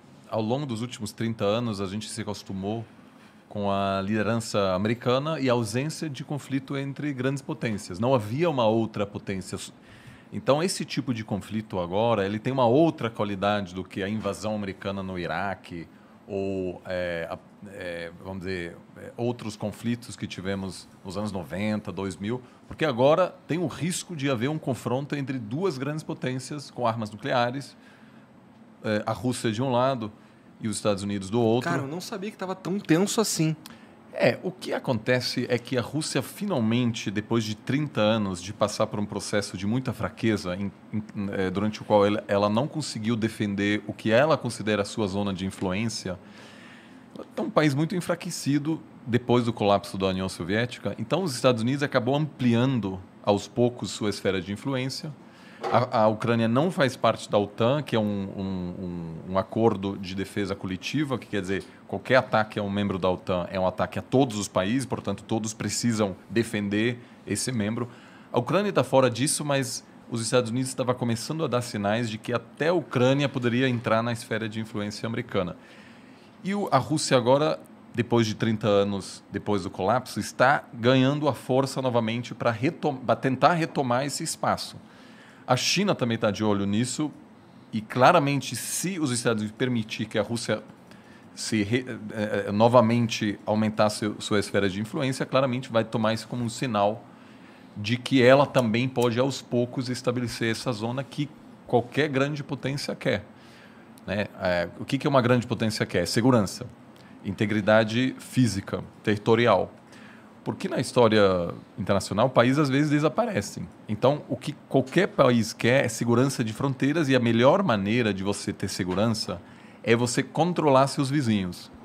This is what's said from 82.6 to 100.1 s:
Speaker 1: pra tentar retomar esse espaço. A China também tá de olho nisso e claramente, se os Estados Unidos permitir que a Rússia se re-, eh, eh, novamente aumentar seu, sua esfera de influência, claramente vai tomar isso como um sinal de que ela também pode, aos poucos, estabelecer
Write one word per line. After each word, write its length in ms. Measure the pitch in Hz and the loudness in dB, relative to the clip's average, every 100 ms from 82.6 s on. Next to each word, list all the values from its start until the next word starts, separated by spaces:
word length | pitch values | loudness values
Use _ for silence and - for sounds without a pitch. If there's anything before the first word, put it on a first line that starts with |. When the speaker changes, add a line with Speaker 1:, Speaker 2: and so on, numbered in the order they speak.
| 139 - 156 127 | -2 0 -4 -2
Speaker 1:
pra 180 | 104 113 | 0 2
tentar 380 | 139 123 143 | 2 4 4
retomar 520 | 175 156 - 131 123 143 | 4 0 -2 0 0 0
esse 180 | - | -4
espaço. 520 | 160 - 123 92 - - - - - - - - - | -6 -2 0 -2 -4 -14 -20 -20 -20 -20 -20 -8 0
A 120 | 123 | 0
China 360 | - 180 202 | 2 2 2
também 240 | - 120 113 | 2 0 2
tá 140 | 110 | 0
de 100 | 98 | 2
olho 240 | 107 101 98 | 2 2 2
nisso 460 | 104 127 - 151 - - - - - - | 0 0 -2 -4 -6 -20 -20 -20 -20 -8
e 80 | 110 | -8
claramente, 720 | - 127 139 175 139 139 - 117 | -4 6 8 8 4 0 -2 -6
se 420 | - - 170 190 | -6 -4 -4 -2
os 140 | 147 | -2
Estados 300 | 120 120 107 | 0 0 0
Unidos 160 | 107 - | -2 -2
permitir 480 | 131 120 107 - 107 | -2 -2 -4 -6 -4
que 120 | 113 | -2
a 40 | |
Rússia 420 | 101 117 - 107 - - - - - - - - | -2 -2 -2 -4 -6 -20 -20 -20 -20 -20 -20 -12
se 280 | - 113 | -2 0
re-, 220 | 98 127 127 117 107 | 2 -2 -4 -10 -8
eh, 320 | 110 107 104 101 | -6 -2 -2 0
eh, 40 | |
novamente 840 | 104 117 123 110 120 113 - 107 98 - | 4 8 8 6 4 2 0 -2 -2 -2
aumentar 440 | 107 110 107 107 | 0 2 2 2
seu, 260 | - 104 104 | 2 -4 -4
sua 180 | - 104 | -2 0
esfera 300 | - 107 98 | 0 0 0
de 100 | 95 | -2
influência, 460 | 110 170 135 127 143 | -6 -4 -4 -4 0
claramente 440 | 131 135 120 131 | 0 2 -2 -2
vai 140 | 113 | 0
tomar 300 | 110 123 110 | 0 0 0
isso 160 | 110 - | 0 -4
como 160 | 123 117 | -6 -4
um 20 | |
sinal 560 | - 139 104 101 110 - - - - - - - - | -4 -2 2 2 0 -10 -20 -20 -20 -20 -20 -18 -8
de 220 | 104 120 | -4 -2
que 260 | - 135 | 2 6
ela 220 | 120 139 143 | 8 8 6
também 420 | 135 117 113 131 | 2 2 2 0
pode, 320 | 127 120 113 | 2 2 2
aos 220 | 135 131 | 0 -2
poucos, 480 | - 123 120 139 123 | -2 0 0 -2 -6
estabelecer 600 | 120 - | -4 -2